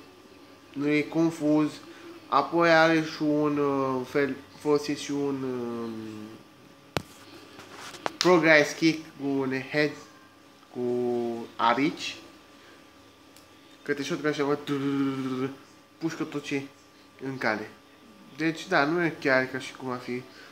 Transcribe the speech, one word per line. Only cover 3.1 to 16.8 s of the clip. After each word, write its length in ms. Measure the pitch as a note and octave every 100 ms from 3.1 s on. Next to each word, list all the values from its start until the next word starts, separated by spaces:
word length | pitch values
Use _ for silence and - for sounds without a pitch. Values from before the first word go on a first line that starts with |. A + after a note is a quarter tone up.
| -
și 60 |
un, 360 | D3+ D3 D3+ D3
uh, 440 | C#3+ C#3 C3+ C3 B2
fel, 300 | C#3+ C#3 C3 - -
folosit 380 | D3 D3 C#3+ C#3+
și 140 | -
un, 320 | C#3+ C#3+ C3+
um, 480 | C3 B2+ A#2+ A#2 A#2 A2 A2 G#2+ G#2+ A2 - - - - - - - - - - - - - - - - - -
progress 540 | E3+ F3+ D#3 D#3 D3
kick 340 | - E3 D#3 - -
cu 60 | C#3
un 340 | C#3 C3+ C3 C3
head, 200 | D3+ D3+ D3 - - - - - - -
cu 80 | - B2 B2 A#2+ A#2+ A#2 A#2 A2+ -
arici, 600 | A#2 A#2+ D3 - - - - - - - - - - - - - - - - - - -
că 100 | -
te 100 | C#3+
șotră 240 | C#3 E3+ D3
așa, 160 | D3
mă, 120 | C#3 C#3+
trrrr, 960 | C#3+ C#3+ C#3 C#3 C#3 C3+ C3 B2+ C3 C3 - - - -
pușcă 260 | E3 -
tot 200 | D#3 D3
ce 180 | - C#3 C#3 -